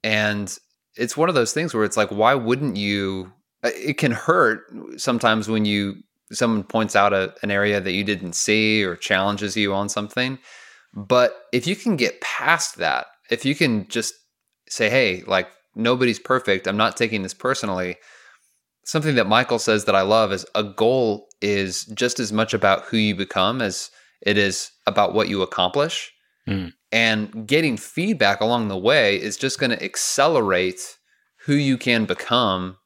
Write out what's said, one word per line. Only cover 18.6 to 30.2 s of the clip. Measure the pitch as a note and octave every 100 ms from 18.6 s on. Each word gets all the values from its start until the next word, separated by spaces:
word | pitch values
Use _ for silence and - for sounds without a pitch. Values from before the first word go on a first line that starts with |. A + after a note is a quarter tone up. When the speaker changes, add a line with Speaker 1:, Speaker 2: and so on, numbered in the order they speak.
| _ _ -
Speaker 1:
Something | D#3+ D3+ C3
that | G2+
Michael | A2 B2 A#2
says | - A2 G2+
that | G2
I |
love | F#2+ A2 G#2+
is | F#2+ - -
a |
goal | G#2 F#2+ A2+ C3 A2+ G#2 - _
is | G2+ G2+ G2 F2+ -
just | G#2+ B2 -
as | A2
much | G#2+ A2
about | A2+ G2+ G2 -
who | A2+
you | G#2+ F#2+
become | G2 G2+ F#2+ B2+
as | G#2+ F#2 - _ _ _
it | - G#2
is | G2+ F#2 - _ -
about | G2+ F#2+
what | G2+ F#2
you | G2
accomplish. | F#2 - F#2 C#3+ D#3 - - _ _ _ -
Speaker 2:
Mm. | G2 F2 - _
Speaker 1:
And | A2+ A2+ G#2+ G#2 A2 G#2+
getting | D3 D#3+ A2
feedback | - - F#3+ E3+ G2+ G2
along | A2 A#2+ G#2+
the | F#2+
way | G#2 D3 G#2+ G2+
is | G#2+ -
just | C3+ -
gonna | B2+ A2+
accelerate | G#2 - - -